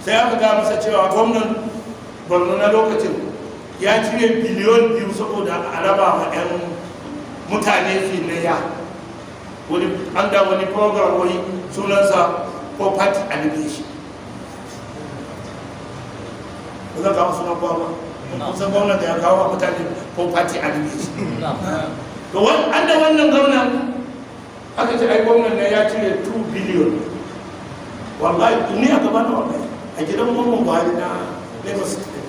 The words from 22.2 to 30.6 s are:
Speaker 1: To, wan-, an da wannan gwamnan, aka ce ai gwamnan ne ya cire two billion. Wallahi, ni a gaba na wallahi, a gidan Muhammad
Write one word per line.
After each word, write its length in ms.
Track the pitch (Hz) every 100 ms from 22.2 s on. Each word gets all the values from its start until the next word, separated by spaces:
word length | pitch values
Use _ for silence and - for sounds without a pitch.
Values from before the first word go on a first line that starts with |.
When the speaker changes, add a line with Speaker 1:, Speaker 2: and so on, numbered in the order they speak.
| -
Speaker 1:
To, 80 | 190
wan-, 320 | 208 311 -
an 100 | 320 320
da 40 | 311
wannan 320 | 311 311 302
gwamnan, 380 | 277 277 262 247 262 - - - - - - - - -
aka 240 | - 233 -
ce 80 | 226
ai 160 | 226
gwamnan 320 | 220 233 226
ne 120 | 226 202
ya 160 | 208 214
cire 400 | 220 202 - -
two 160 | 226 190
billion. 480 | 214 196 175 160 156 151 151 - - - - - - - - - -
Wallahi, 480 | - - 170 - - 202
ni 80 | 262
a 80 | -
gaba 300 | - 226 226
na 40 | - -
wallahi, 220 | - - - -
a 80 | -
gidan 320 | 156 202 240
Muhammad 300 | 240 247 233